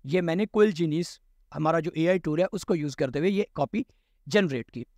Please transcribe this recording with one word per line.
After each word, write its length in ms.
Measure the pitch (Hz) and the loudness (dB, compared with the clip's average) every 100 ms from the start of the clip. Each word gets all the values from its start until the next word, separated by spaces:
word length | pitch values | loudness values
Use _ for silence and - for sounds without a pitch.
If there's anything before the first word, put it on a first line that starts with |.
| 135 | 0
ये 160 | 180 | 0
मैंने 240 | 170 170 220 | 0 0 0
Quill 300 | 214 214 160 | 4 4 4
Genius, 440 | 165 156 175 - _ _ _ | 0 0 -4 -10 _ _ _
हमारा 260 | - 156 165 | -2 0 2
जो 120 | 160 156 | 0 0
एआई 220 | 165 185 | 2 2
टूल 200 | 160 151 | 0 0
है, 60 | 185 | 0
उसको 300 | 202 - 175 | -2 -2 -2
यूज़ 200 | 147 135 | -2 -2
करते 240 | 139 135 | -4 0
हुए 100 | 175 | 0
ये 180 | 196 202 - | 0 -4 -4
कॉपी 300 | 139 214 - _ _ _ - | -2 -2 -6 _ _ _ 0
जनरेट 420 | 202 185 131 - | 2 2 -2 -8
की। 160 | 123 117 | -12 -14